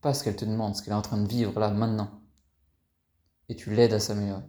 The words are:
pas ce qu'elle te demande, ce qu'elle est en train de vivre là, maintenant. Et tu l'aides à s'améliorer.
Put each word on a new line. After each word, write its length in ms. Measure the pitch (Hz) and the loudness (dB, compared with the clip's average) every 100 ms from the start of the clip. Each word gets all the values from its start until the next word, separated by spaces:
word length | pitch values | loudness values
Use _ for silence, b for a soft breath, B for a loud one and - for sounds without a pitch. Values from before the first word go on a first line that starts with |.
pas 140 | 147 | 0
ce 80 | 135 | 0
qu'elle 140 | - 104 | -2 -2
te 80 | |
demande, 320 | 110 110 110 101 | -2 0 -2 -4
ce 60 | |
qu'elle 100 | - | -2
est 40 | 104 | -2
en 60 | |
train 180 | 104 110 | 0 -2
de 60 | 104 | 0
vivre 320 | 120 110 107 | 0 0 2
là, 120 | 107 | 0
maintenant. 520 | 101 113 107 104 - - _ _ _ _ _ _ _ _ _ _ _ _ | 2 0 0 -4 -10 -20 _ _ _ _ _ _ _ _ _ _ _ _
Et 80 | 113 | -12
tu 180 | - | -2
l'aides 180 | 107 117 | 4 6
à 60 | 107 | 6
s'améliorer. 460 | - 104 101 98 | 0 -2 -2 -6